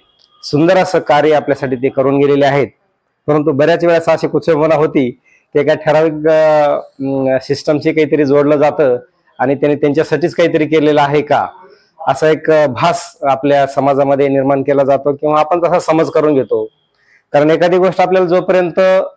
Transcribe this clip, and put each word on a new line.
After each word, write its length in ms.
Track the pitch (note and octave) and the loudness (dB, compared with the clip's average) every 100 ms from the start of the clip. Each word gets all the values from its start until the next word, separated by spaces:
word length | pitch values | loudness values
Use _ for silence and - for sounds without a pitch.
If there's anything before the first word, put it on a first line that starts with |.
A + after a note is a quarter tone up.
| _ _ _ _ | _ _ _ _
सुंदर 340 | - C#3+ E3+ F#3+ | -6 0 2 2
असं 220 | F3+ E3 | 2 -2
कार्य 360 | - D3 D3 | 0 2 2
आपल्यासाठी 420 | D3+ C#3+ C3+ C3+ B2+ | 0 0 -4 -4 -4
ते 120 | B2+ | -4
करून 300 | C#3 C3+ C#3 | -2 0 2
गेलेले 280 | C#3+ C#3+ C#3 | 2 2 2
आहेत. 200 | C#3+ A2+ - _ _ _ _ - | 0 -2 -8 _ _ _ _ -2
परंतु 260 | D3+ D3+ | -2 0
बऱ्याच 320 | C3+ D3+ E3+ | 0 0 2
वेळा 280 | E3+ E3 E3 | 2 0 0
अशी 160 | D#3+ D#3 | -2 -2
कुचंबना 460 | D#3+ - D3+ D#3 | -2 0 0 2
होती 360 | D3+ D#3 D#3 B2+ | 0 0 0 -2
की, 480 | - _ _ _ D3 | -4 _ _ _ -2
एका 160 | C#3+ | 0
ठराविक, 380 | D3+ D#3 D3+ D#3+ | 0 0 0 0
अ, 640 | D3+ D#3 D#3 D#3 D3+ D3 C#3+ | 0 0 2 2 2 2 -2
अं, 600 | - - C3+ C3+ C3 C3 | -6 -10 -6 -2 -2 -2
सिस्टमशी 500 | - C#3 - D3+ D#3 | -2 -4 -2 -2 -2
काहीतरी 320 | D#3+ D3 D3 | -2 0 0
जोडलं 320 | C#3+ C#3+ C#3+ D3+ | 2 2 2 2
जातं 420 | D3 D3 C#3 B2 - _ _ - | 0 0 0 0 -6 _ _ -6
आणि 160 | B2+ | -2
त्याने 200 | C3+ D3 | 0 -2
त्यांच्यासाठीच 600 | D3 D3+ C#3+ D3 D3+ E3 | 0 0 0 -2 -2 -2
काहीतरी 320 | - E3 E3 D3+ | 0 0 0 0
केलेलं 360 | D3+ D3 D3 | 0 2 2
आहे 200 | C#3+ D3 | 2 0
का, 240 | C#3+ B2+ F#2+ - - - _ _ - | 0 -2 -2 -8 -20 -20 _ _ -6
असा 200 | - D#3 | -2 -2
एक, 220 | D#3 - | -2 0
अ, 160 | D#3 D3 | 2 0
भास 500 | A2+ E3+ - - - | 0 -2 -2 -8 -8
आपल्या 440 | C#3+ C3+ C#3+ C#3+ C#3 | -4 -2 0 0 0
समाजामध्ये 640 | C#3 C#3 C#3 C#3 C#3 C#3 | -2 0 0 0 0 0
निर्माण 340 | C3+ C3+ C#3 | 0 0 -2
केला 220 | C3+ C#3 | 0 0
जातो 280 | C3+ C#3 C#3+ | 2 0 -2
किंवा 280 | C#3 D3+ D3+ | -4 0 0
आपण 220 | D3+ F3 | 0 0
तसा 160 | E3 E3+ | 0 0
समज 320 | - D#3+ D3 | 0 0 0
करून 240 | D#3+ D3+ | 0 0
घेतो. 340 | C#3 A#2 A2+ A2 - _ _ _ _ _ | 0 -2 -4 -6 -12 _ _ _ _ _
कारण 180 | D3 D3+ | 0 2
एखादी 280 | D#3+ F3 F3+ | 2 2 2
गोष्ट 220 | F#3 E3+ | 0 0
आपल्याला 260 | F3+ F#3 F3+ | 0 2 2
जोपर्यंत 540 | F3+ F3+ F#3 F3 E3+ F#3 F#3+ - | 0 0 0 0 0 2 2 -2